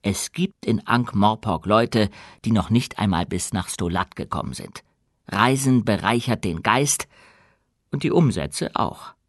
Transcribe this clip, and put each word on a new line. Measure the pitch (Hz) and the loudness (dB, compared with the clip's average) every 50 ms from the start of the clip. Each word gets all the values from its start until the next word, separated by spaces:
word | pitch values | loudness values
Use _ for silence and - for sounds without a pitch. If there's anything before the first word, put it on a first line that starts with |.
Es | - 104 95 - - - | 0 -2 -2 -2 -4 -8
gibt | _ - 175 196 _ _ - | _ -2 -2 -2 _ _ -2
in | - 110 107 - | -2 -2 -2 2
Ankh-Morpork | - 117 123 123 - - 101 98 107 110 110 - 113 90 80 - | 2 2 2 2 0 0 2 2 2 2 0 -4 -4 -4 -4 0
Leute, | 92 104 110 117 117 - 117 107 101 - - - - - _ - | 2 2 2 2 2 2 2 2 2 -2 -10 -20 -20 -20 _ -2
die | - | 0
noch | 113 107 92 - | 2 2 2 2
nicht | 107 117 123 - - - | 2 0 2 0 -4 -2
einmal | - 98 90 82 85 | 0 0 2 0 0
bis | - 98 90 - - | -2 -4 -6 -4 -4
nach | - 95 90 - | -4 -4 -4 -4
Stolat | - - 92 87 85 90 90 - - | -6 -6 -4 -4 -2 -2 -4 -6 -6
gekommen | - - - - - - - | -12 -8 -6 -6 -6 -6 -8
sind. | 62 - - - - - _ _ _ _ _ _ _ _ _ - | -10 -12 -14 -14 -16 -18 _ _ _ _ _ _ _ _ _ -6
Reisen | - 98 110 123 135 135 135 135 131 123 104 | 0 2 4 4 2 2 2 4 4 4 4
bereichert | 117 104 90 - 95 117 120 117 123 117 107 | 2 0 0 2 0 0 0 0 0 -2 -2
den | - 98 82 80 - | -2 -4 -4 -2 2
Geist | - 110 127 143 143 - - - _ _ _ _ _ _ _ _ _ _ _ _ _ _ _ _ _ | 2 2 2 2 0 0 -4 -4 _ _ _ _ _ _ _ _ _ _ _ _ _ _ _ _ _
und | - 139 | -8 -4
die | - - | -2 2
Umsätze | - - 170 131 98 - 71 73 - - - - - | 4 4 4 4 2 0 -4 -6 -6 -6 -6 -4 -2
auch. | - - - - - - - - _ _ | -2 -2 -2 -4 -10 -18 -20 -20 _ _